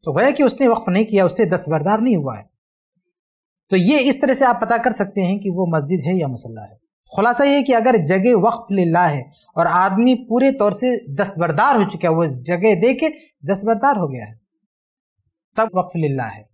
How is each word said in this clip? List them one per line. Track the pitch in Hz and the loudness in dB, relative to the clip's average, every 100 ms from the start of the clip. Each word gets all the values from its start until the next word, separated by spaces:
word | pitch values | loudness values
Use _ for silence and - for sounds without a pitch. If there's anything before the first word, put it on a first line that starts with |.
| - | -4
तो | |
गोया | 143 254 | 0 0
कि | - | 2
उसने | 269 - 262 | 0 2 2
वक्फ | 226 208 | 2 0
नहीं | 185 220 | 0 2
किया, | 208 | 2
उससे | 180 - 196 | 2 2 0
दस्तबरदार | 175 151 160 156 214 | 0 -2 -2 0 0
नहीं | 247 190 | 2 0
हुआ | 135 107 | -2 -10
है। | 101 _ _ _ _ _ _ _ _ _ _ _ _ | -18 _ _ _ _ _ _ _ _ _ _ _ _
तो | 190 | 0
ये | 180 294 | 2 2
इस | 262 269 | 2 0
तरह | 269 | 0
से | 269 | 2
आप | 262 240 | 2 0
पता | 220 233 | 0 0
कर | 254 | 0
सकते | 226 196 - | -2 -4 -2
हैं | 180 196 | -2 -2
कि | 202 | -4
वो | 175 180 | -4 -2
मस्जिद | 160 143 180 | -2 -2 -4
है | 139 185 | -2 -2
या | 147 | -2
मुसल्ला | 120 120 113 | -6 -14 -18
है। | 104 - _ _ _ | -20 -20 _ _ _
खुलासा | - 220 240 | -2 0 2
ये | 285 285 | 2 2
कि | 277 | 2
अगर | 233 233 233 | 2 4 2
जगह | 151 185 214 226 | 2 2 2 4
वक्फ | 190 - - | 2 -2 -4
लिल्लाह | 196 170 170 175 | -2 2 2 2
है | 143 - _ _ 160 | 0 -8 _ _ -2
और | 170 | 0
आदमी | 180 190 190 247 254 | 2 2 2 2 2
पूरे | - 240 269 | 0 2 2
तौर | 269 208 | 2 -2
से | 202 254 240 - | 0 -2 -2 -6
दस्तबरदार | 139 190 160 170 156 254 254 | -4 -4 -2 -2 0 2 2
हो | 196 | 0
चुका | 175 175 | -2 0
है, | |
वो | 160 165 | 0 -2
जगह | 127 123 175 220 190 | -4 -6 0 2 2
दे | 226 | 2
के | 262 320 311 _ _ | 0 -4 -6 _ _
दस्तबरदार | 143 196 208 220 269 214 | -6 -4 -2 0 0 0
हो | 160 | -4
गया | 127 | -6
है, | 107 113 _ _ _ _ _ _ _ _ _ _ _ - | -14 -20 _ _ _ _ _ _ _ _ _ _ _ -4
तब | 220 | -2
वक्फ | 185 175 170 | -2 -4 -4
लिल्लाह | 151 135 113 | -4 -4 -8
है। | 104 - | -12 -20